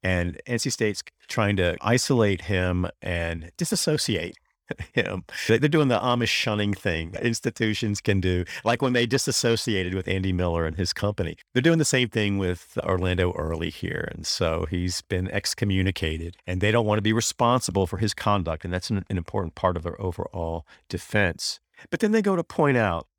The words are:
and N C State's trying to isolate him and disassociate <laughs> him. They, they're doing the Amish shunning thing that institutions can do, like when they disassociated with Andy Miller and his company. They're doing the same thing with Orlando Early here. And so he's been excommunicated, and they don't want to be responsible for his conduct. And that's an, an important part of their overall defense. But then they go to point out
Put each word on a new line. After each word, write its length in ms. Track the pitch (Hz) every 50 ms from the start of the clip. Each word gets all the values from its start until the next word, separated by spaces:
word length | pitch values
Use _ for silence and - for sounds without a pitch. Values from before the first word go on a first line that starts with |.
and 380 | - 95 92 90 87 87 82 - -
N 120 | - 120 113
C 120 | - 131
State's 320 | - - 117 107 101 - - - _ _ _ -
trying 280 | - - 110 101 104
to 200 | 95 90 87 85 -
isolate 600 | - 104 120 127 - - 139 120 113 101 98 85
him 440 | - - 101 92 90 90 90 90 90 85 - _
and 520 | - - 87 85 85 82 82 82 80 87 _
disassociate 800 | - 175 - 226 - - - 156 147 - - 110 85 82 87 - _ _ _ _ _ _ _
<laughs> 240 | - - - -
him. 320 | _ - 90 92 98 90 - - - - - -
They, 100 | 110 117
they're 100 | 131 151
doing 200 | 147 160 147 135
the 100 | 120 92
Amish 300 | 107 127 123 123 117 110
shunning 440 | - - - 117 107 104 104 104
thing 380 | 101 - - 101 85 80 82 82
that 140 | 98 - -
institutions 760 | 120 117 - - 120 - - 117 107 107 - - 107 104 -
can 200 | _ - 101 98
do, 240 | 87 92 90 90 90 - - - -
like 160 | 110 117 113
when 120 | 135 127
they 140 | 123 123 120
disassociated 880 | 117 123 135 - - 127 - - 120 117 110 - - 107 95 92 90 92
with 140 | 95 92 -
Andy 240 | 95 95 95 98
Miller 340 | 92 87 90 87 85 85 82
and 100 | 80 78
his 160 | 82 92 85
company. 440 | - - - 101 104 - 92 82 80 _ - _
They're 100 | _ 123
doing 160 | 123 165 165 165
the 60 | 151
same 240 | - - 131 123 110
thing 300 | - 113 107 101 98 98
with 400 | 98 87 90 87 - - - -
Orlando 500 | - - 92 90 90 90 90 90 90 90
Early 380 | 90 - 78 80 82 80 82 82
here. 380 | 80 - - 85 82 - - - 82
And 120 | 82 80
so 400 | - - - 92 82 82 85 87 80
he's 320 | 90 90 87 90 87 -
been 260 | - _ 98 90 92 92
excommunicated, 1040 | - 101 - - - - 117 101 95 92 92 95 92 - - 80 80 80 82 85 - _ _
and 140 | - 92 92
they 100 | 98 104
don't 160 | 107 120 113
want 120 | 107 104 107
to 40 |
be 100 | 101 107
responsible 720 | 110 117 113 - - - 123 117 123 127 - - 92 98 95
for 120 | 87 - 92
his 160 | 113 104 -
conduct. 500 | - - 104 104 101 87 82 80 78 -
And 80 | 90
that's 180 | 90 90 - -
an, 140 | 113 98 92 _
an 80 | 98 90
important 360 | 82 - - 104 92 82 -
part 220 | - - 92 90
of 60 | 85
their 180 | 80 87 - -
overall 680 | 101 92 87 - - - - 90 85 82 82 82 82 _ - _ _ _
defense. 720 | - 87 - - - 107 101 87 82 - - - - - _ _ _ - - -
But 100 | - 170
then 120 | - 208
they 100 | 214 226
go 140 | 202 202 190
to 80 | 170 165
point 320 | _ - - 156 143 135
out 300 | 123 110 98 85 82 65 _ _